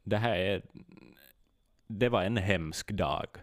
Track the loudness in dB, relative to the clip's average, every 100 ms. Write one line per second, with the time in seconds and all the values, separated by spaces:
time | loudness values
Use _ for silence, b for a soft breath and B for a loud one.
0 | -2 0 2 2 0 -2 -4 -18 -20 -20
1 | -20 -20 -20 -20 _ _ _ _ -10 0
2 | 2 4 2 2 2 0 0 -6 -6 -2
3 | 0 0 -4 -12